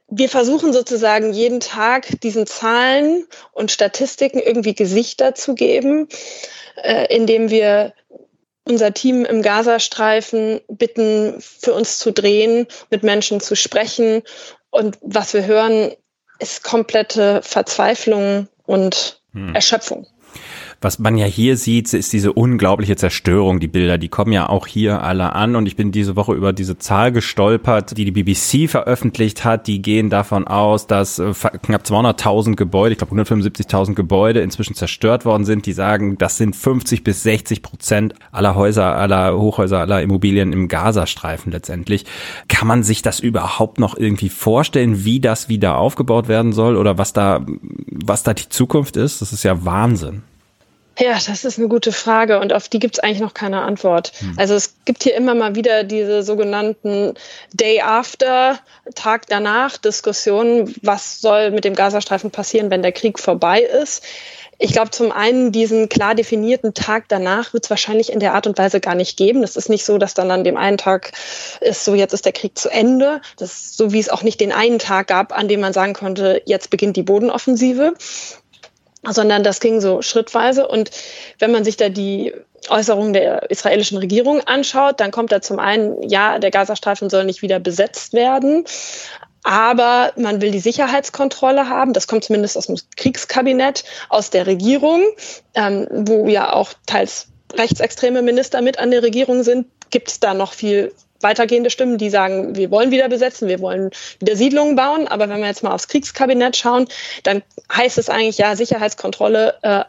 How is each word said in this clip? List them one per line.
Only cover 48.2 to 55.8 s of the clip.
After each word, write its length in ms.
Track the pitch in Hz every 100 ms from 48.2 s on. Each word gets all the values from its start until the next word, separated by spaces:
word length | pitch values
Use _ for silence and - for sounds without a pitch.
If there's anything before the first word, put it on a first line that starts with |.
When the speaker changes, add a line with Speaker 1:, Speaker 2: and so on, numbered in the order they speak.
Speaker 2:
da 100 | -
die 160 | 107 -
Zukunft 480 | - 123 151 143 -
ist? 240 | 143 -
Das 100 | 104
ist 120 | 107
ja 200 | 98 90
Wahnsinn. 600 | 90 92 117 107 76 101 - _ _ _ _ _ _ -
Speaker 1:
Ja, 140 | 247
das 320 | 220 - 202 262
ist 120 | 220
eine 120 | 226
gute 240 | 233 226
Frage 480 | - 226 220 226 202
und 100 | 202
auf 160 | 202 -
die 100 | 220
gibt's 220 | 233 -
eigentlich 220 | 214 208
noch 120 | 214
keine 280 | - 202 196
Antwort. 500 | 190 202 190 170 - -
Speaker 2:
Hm. 140 | - 170
Speaker 1:
Also 200 | 196 208
es 200 | - _
gibt 200 | - 240
hier 120 | 269 226
immer 180 | 254
mal 220 | 240 214 202
wieder 300 | 233 214